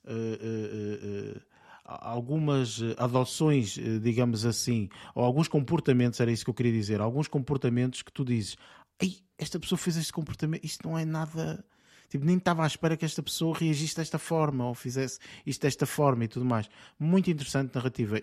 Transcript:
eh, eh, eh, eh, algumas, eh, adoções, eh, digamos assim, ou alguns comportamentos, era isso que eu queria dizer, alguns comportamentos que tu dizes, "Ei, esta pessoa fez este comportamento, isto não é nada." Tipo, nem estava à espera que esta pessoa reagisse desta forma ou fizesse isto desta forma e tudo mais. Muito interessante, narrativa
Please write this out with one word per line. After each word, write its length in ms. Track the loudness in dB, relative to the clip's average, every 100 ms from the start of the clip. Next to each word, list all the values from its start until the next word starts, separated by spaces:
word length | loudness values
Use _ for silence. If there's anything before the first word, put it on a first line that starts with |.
| -10
eh, 340 | -6 -4 -6
eh, 280 | -6 -6 -6 -6 -6 -6
eh, 300 | -8 -8 -8 -12
eh, 60 | _ _ -20 -20
algumas, 1000 | -16 -12 -8 -6 -2 -2 2 2 0 -2
eh, 140 | -4 0
adoções, 800 | 2 2 0 2 4 4 2 -2
eh, 220 | -2 0
digamos 460 | 2 4 2 2 0
assim, 420 | 0 0 0 -2 -8 -10
ou 100 | 0
alguns 240 | 2 4 2
comportamentos, 680 | 2 2 0 4 4 4 4
era 120 | 2
isso 140 | 2 -2
que 40 |
eu 40 |
queria 180 | 2 2
dizer, 300 | 2 2 0
alguns 260 | 2 0 -2
comportamentos 720 | -2 0 0 2 2 0 -2
que 100 | -12
tu 120 | -4
dizes, 320 | 0 0 0 -8 -18 -20 _ -4
"Ei, 160 | -4 -4 _ -10
esta 220 | -6 -6
pessoa 180 | -2 -2
fez 200 | 0 -2
este 160 | -2
comportamento, 500 | -4 -6 -2 -2 -2
isto 240 | -6 -8 -4
não 100 | -4
é 60 | -2
nada." 580 | -2 -4 -4 -6 -6 -12 _ _ -20 _
Tipo, 160 | 0 4
nem 100 | 4
estava 300 | 4 2 2
à 20 |
espera 300 | 2 0 0
que 80 | -2
esta 180 | -4
pessoa 340 | -6 -2 0 2
reagisse 380 | 2 2 0 -4
desta 240 | -4 -4
forma 460 | -2 2 2 0 -2
ou 80 | -4
fizesse 420 | -4 -2 -4 -6 -16 -12 -8
isto 160 | 0
desta 240 | 0 2 -2
forma 400 | 2 2 4 0
e 20 |
tudo 160 | 0 0
mais. 240 | 0 -2 -12 -20 -4
Muito 320 | 2 4 4
interessante, 420 | 0 0 -2 0
narrativa 460 | 0 -2 0 0 0